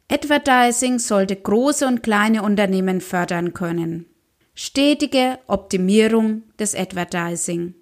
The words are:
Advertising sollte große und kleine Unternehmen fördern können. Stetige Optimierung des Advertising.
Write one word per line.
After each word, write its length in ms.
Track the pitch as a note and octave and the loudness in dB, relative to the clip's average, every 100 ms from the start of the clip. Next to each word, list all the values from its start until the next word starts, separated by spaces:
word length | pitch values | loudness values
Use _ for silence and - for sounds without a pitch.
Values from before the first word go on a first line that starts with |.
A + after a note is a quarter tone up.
| - | -6
Advertising 920 | D#4+ C#4+ D4 C#4+ B3+ A#3+ A#3 B3+ B3 | -4 0 0 4 4 4 2 0 -2
sollte 340 | A#3 G3+ F#3+ | 0 0 0
große 500 | F#3+ - G#3+ C#4 C#4+ C4+ | -2 0 2 2 0 0
und 160 | A#3+ | -2
kleine 400 | A#3 G#3 G#3+ A3 | 0 0 2 2
Unternehmen 560 | G#3+ G3+ G3 F#3+ F#3 F#3 | 2 0 2 0 0 -2
fördern 520 | - F3+ F3 F3 E3+ | -4 -4 -2 -4 -4
können. 540 | - F3 E3+ E3+ E3 E3+ _ _ _ _ | -6 -6 -4 -4 -6 -12 _ _ _ _
Stetige 840 | - - C4+ C#4+ C#4+ C#4+ B3+ B3+ B3+ - | -16 -6 0 2 2 0 0 0 -2 -4
Optimierung 960 | G3 - F#3 F#3 G#3+ A3 A3+ A3 A3 A3+ - | -6 -2 -2 2 4 4 2 0 -2 -8 -8
des 160 | G#3+ - | -6 -4
Advertising. 960 | F#3 F3+ F3 F3+ E3+ E3+ - E3+ F3 - | -6 -6 -6 -6 -6 -6 -6 -4 -6 -10